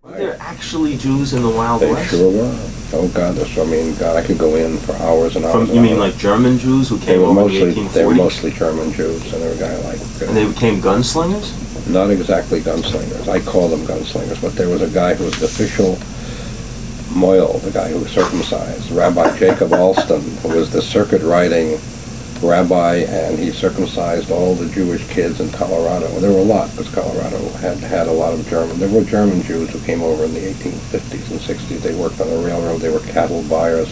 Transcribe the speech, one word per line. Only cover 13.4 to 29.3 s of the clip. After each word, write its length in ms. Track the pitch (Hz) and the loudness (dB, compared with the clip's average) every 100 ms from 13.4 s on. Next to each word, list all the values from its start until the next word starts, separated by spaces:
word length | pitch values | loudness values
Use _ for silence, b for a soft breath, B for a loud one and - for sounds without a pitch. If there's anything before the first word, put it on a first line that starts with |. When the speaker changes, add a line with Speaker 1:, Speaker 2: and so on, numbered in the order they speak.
Speaker 2:
call 280 | - 98 87 | 0 2 2
them 120 | 78 | 0
gunslingers, 600 | 76 80 - - 87 78 | -4 -6 -4 -6 -6 -4
but 120 | - | -6
there 160 | - 90 | -2 -2
was 140 | 85 | 0
a 80 | 87 | 0
guy 240 | 92 90 | 0 0
who 100 | 98 | 0
was 160 | - - | -2 -2
the 60 | 80 | -4
official 500 | - 107 - 98 92 - B B B B B B B - - - | -2 -4 2 0 0 -8 B B B B B B B -10 -10 -4
mohel, 460 | 85 92 95 82 - | 2 6 6 4 0
the 80 | 92 | -2
guy 200 | - 85 | -2 -2
who 140 | 82 - | -4 -2
circumcised, 840 | - 90 87 80 - 82 - 85 | 0 0 0 -2 -4 -4 -8 -4
Rabbi 480 | 85 87 87 82 - | 2 2 4 0 4
Jacob 340 | 92 92 87 | 2 4 2
Alston, 480 | 85 92 92 - 78 76 76 | 4 4 4 2 0 -2 -6
who 60 | - | -2
was 220 | 82 80 | 0 0
the 120 | - | -2
circuit-riding 960 | - - 104 98 80 85 90 85 80 78 - - - - - - | 0 0 2 2 4 2 4 2 0 -4 -6 -12 -12 -12 -12 -4
rabbi, 540 | 87 87 87 90 85 87 | 2 4 4 4 4 2
and 420 | - 95 80 80 | 0 -2 -2 -2
he 120 | 85 | -4
circumcised 800 | - 92 92 87 92 87 85 73 | -2 -2 0 -4 -2 -2 -2 0
all 240 | 82 90 | 0 2
the 140 | 90 85 | 0 -2
Jewish 320 | 90 90 87 - | -2 -2 -2 -4
kids 320 | - 85 - | -2 -2 -2
in 80 | 80 | -4
Colorado. 560 | - 87 85 85 90 80 | -4 -2 0 0 0 -2
Well, 100 | 80 | 0
there 120 | 98 | 2
were 80 | 95 | 4
a 20 | |
lot, 280 | 98 104 - | 4 4 0
because 200 | - - | -6 -6
Colorado 560 | - 92 90 - - - | -4 -4 -4 -4 -4 -6
had 280 | - 92 95 | -4 -4 -4
had 300 | 85 92 82 | -4 -2 0
a 40 | |
lot 220 | 82 80 | 0 0
of 120 | 82 - | -2 -2
German. 300 | 82 82 85 | -2 -2 -2
There 80 | 98 | 2
were 160 | 110 | 2
German 380 | 98 110 104 | 2 2 2